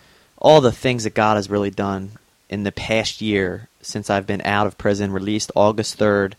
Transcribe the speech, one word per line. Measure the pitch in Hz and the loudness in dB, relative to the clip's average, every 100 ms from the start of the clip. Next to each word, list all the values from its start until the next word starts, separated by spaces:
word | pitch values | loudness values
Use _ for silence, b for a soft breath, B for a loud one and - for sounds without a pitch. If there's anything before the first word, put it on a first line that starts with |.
| b b b b | b b b b
all | 139 156 | 6 8
the | 123 | 6
things | 113 131 123 | 2 -2 -2
that | 110 | -2
God | - 107 104 | 0 2 2
has | 98 | 0
really | 101 101 | -2 -2
done | 98 101 95 98 113 _ _ - | -2 -4 -4 -8 -16 _ _ -10
in | 101 | -6
the | 98 | -4
past | - - 113 104 - | -4 -2 -2 -2 -4
year | 107 101 92 95 113 _ | -2 0 -2 -4 -12 _
since | - 107 104 | -12 -8 -2
I've | 101 98 | -2 -2
been | 101 | -4
out | - 101 104 | -2 0 -2
of | - | -2
prison, | 104 101 101 | -2 0 -2
released | 95 98 107 - - | -4 -4 -4 -2 2
August | 104 110 107 - | 2 2 -4 0
third, | 107 101 98 | 2 2 0